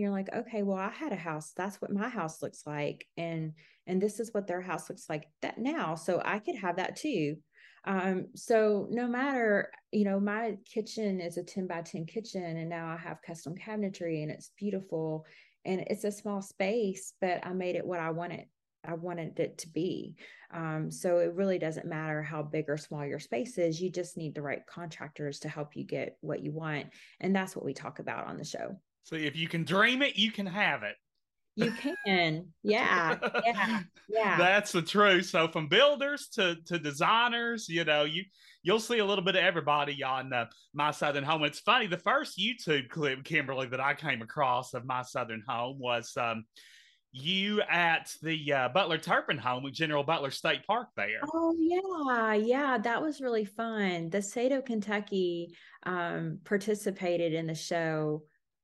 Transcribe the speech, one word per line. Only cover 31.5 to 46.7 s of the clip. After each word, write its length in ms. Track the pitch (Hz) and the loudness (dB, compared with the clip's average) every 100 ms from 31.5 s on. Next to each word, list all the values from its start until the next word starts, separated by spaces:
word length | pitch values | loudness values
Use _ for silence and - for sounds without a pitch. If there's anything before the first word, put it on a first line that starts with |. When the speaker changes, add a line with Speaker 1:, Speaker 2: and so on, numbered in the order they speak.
Speaker 1:
You 180 | - 226 | 0 0
can. 800 | 233 277 359 202 185 165 156 180 _ | 0 -4 -2 2 4 4 0 -6 _
Yeah. 560 | 208 214 - 180 165 - | 2 2 4 4 4 0
Speaker 2:
<laughs> 60 | 208 - | 0 0
Speaker 1:
Yeah. 360 | 226 202 196 214 170 - - | 0 2 0 0 -4 -14 -2
Yeah. 300 | 220 208 170 | 2 4 6
Speaker 2:
That's 340 | 180 202 202 | 6 6 4
the 100 | 180 | -2
truth. 440 | 160 208 208 180 185 | 2 6 8 8 4
So 220 | 175 165 | 2 2
from 200 | 165 151 | 0 4
builders 600 | 190 285 285 277 285 - | 6 6 6 0 -4 -6
to, 260 | 226 180 165 170 | 0 2 0 -4
to 120 | 175 | -2
designers, 920 | 151 139 170 226 240 233 233 233 220 | -2 2 4 6 4 2 -2 -4 -2
you 160 | 165 | 0
know, 200 | 156 147 | 4 4
you, 200 | 151 170 196 _ - - | 4 -2 -8 _ -20 -4
you'll 180 | 170 220 | 2 2
see 180 | 220 233 | 4 2
a 60 | |
little 200 | 202 202 | 4 4
bit 120 | 180 185 | 4 4
of 60 | |
everybody 600 | 175 170 147 147 143 143 | 4 4 4 4 2 -2
on, 300 | 131 131 131 | -2 -2 0
uh, 140 | 123 113 - _ | -2 -2 -8 _
My 180 | 139 147 | 0 0
Southern 340 | 147 151 143 | 2 0 2
Home. 200 | 135 160 | 2 2
It's 160 | 147 - | 2 2
funny, 260 | - 247 208 | 4 4 4
the 120 | 175 | 0
first 400 | 202 277 294 - | 2 2 0 -4
YouTube 500 | 214 233 175 143 123 | -4 -2 0 0 0
clip, 360 | 160 143 131 | -2 -2 -2
Kimberly, 440 | 139 156 135 131 127 | 0 0 0 -2 -2
that 120 | 127 | 0
I 140 | 135 | 0
came 280 | 143 151 120 | 0 -2 -4
across 520 | 110 151 131 123 123 | -4 0 2 2 0
of 100 | 127 | -8
My 180 | 131 127 | -4 -4
Southern 400 | 123 135 113 110 110 | -2 -4 -4 -6 -4
Home 300 | 120 123 139 | -4 -4 -4
was, 380 | 123 117 117 131 | 0 0 -2 -2
um, 280 | 117 113 113 - - | -2 -2 -8 -20 -20